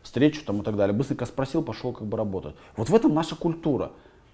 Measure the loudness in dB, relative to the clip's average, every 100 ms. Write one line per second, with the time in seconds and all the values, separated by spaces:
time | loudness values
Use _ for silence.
0 | -8 2 4 2 -4 -4 -2 2 2 2
1 | 0 -4 -4 -4 -2 -2 -4 -6 -8 -6
2 | -6 -4 -2 -4 -8 -12 -12 -6 2 4
3 | 6 4 0 -2 -2 0 0 0 -2 -8
4 | -20 -20 -20